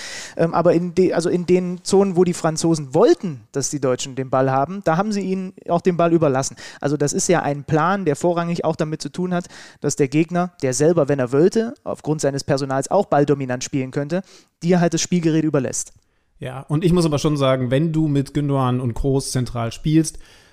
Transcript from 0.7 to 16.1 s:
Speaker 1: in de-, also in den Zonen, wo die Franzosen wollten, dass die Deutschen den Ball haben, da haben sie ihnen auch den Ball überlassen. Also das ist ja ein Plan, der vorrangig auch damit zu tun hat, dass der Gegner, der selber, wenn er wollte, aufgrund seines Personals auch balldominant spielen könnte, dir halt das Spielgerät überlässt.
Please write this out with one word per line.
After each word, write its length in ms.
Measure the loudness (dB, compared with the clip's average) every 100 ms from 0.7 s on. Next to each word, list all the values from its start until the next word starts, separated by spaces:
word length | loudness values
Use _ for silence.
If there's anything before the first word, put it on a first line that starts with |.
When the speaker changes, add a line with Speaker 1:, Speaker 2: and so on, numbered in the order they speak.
Speaker 1:
in 220 | 4 2 2
de-, 180 | 2
also 160 | 2 0
in 160 | -2 2
den 380 | 0 0 -6
Zonen, 320 | 2 2 4 2
wo 80 |
die 100 | 2
Franzosen 640 | 2 -2 0 0 0 0 2
wollten, 460 | 4 4 0 -8 -8
dass 180 | -6 -4
die 100 | -2
Deutschen 360 | -2 -2 -4 -8
den 160 | -2
Ball 180 | 0 2
haben, 320 | 0 -2 -4
da 140 | -2 0
haben 140 | 0
sie 100 | -2
ihnen 320 | -4 -4 -6 -12 -2
auch 100 | 0
den 160 | 0 2
Ball 160 | 2
überlassen. 440 | 4 2 0 -2 -8 -20 -6
Also 160 | -4 0
das 160 | 0
ist 160 | -2 2
ja 140 | 2
ein 220 | 2 -4 -2
Plan, 400 | 0 2 0 -2
der 100 | 0
vorrangig 500 | 0 0 -2 -2 -2
auch 100 | -2
damit 240 | -4 -6
zu 100 | -8
tun 220 | -6 -4
hat, 140 | -4 -6 -18 -20 -6
dass 160 | -4 0
der 120 | 0
Gegner, 460 | 2 0 0 -4 -2
der 100 | -4
selber, 340 | 2 2 4 2
wenn 120 | 0
er 120 | 2
wollte, 440 | 4 4 2 -4 -8
aufgrund 360 | -10 -8 -4 -2
seines 240 | 0 -2
Personals 460 | -2 -2 0 -4 0
auch 160 | 0 2
balldominant 580 | 2 4 2 -2 -6
spielen 280 | -4 -4 -4
könnte, 320 | -6 -4 -6 -8 -20 _ -6
dir 180 | 2 4
halt 140 | 2 0
das 60 |
Spielgerät 420 | 0 0 2 2
überlässt. 500 | 2 0 -2 -6 -10 _ _